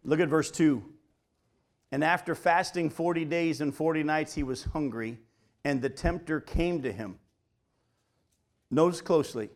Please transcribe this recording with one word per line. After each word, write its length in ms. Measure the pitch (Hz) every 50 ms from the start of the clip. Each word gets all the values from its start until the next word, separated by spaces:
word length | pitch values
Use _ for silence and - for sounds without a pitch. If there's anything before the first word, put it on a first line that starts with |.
Look 180 | _ 127 151 156
at 80 | 175 147
verse 220 | 151 160 151 -
two. 420 | - - 165 156 139 113 101 - - _ _ _ _ _ _ _ _ _ _ _ _ _ _ _ _ _ _ _
"And 140 | 127 139 151
after 300 | 160 175 170 - 170 160
fasting 560 | - - 180 165 180 185 - - 175 165 156
forty 340 | - - 165 175 175 165 165
days 380 | 147 165 170 170 165 151 127
and 120 | 151 143 139
forty 280 | - 156 165 160 156
nights, 320 | 151 151 156 156 151 - -
he 80 | 151
was 220 | 143 131 127 120 -
hungry, 560 | - - 156 151 135 113 117 110 113 120 113 - _ _ _ _ _ _ _ _
and 160 | 143 143 131
the 80 | 120 135
tempter 500 | 135 - - 170 170 175 170 - 156 147
came 440 | - - - - 165 175 175 165
to 100 | 131 123
him." 260 | 98 98 113 95 90 - _ _ _ _ _ _ _ _ _ _ _ _ _ _ _ _ _ _ _ _ _ _ _ _ _ _ _ _ _ _
Notice 300 | 127 147 160 180 175 175
closely. 480 | - - 180 156 139 - - 120 107 101 -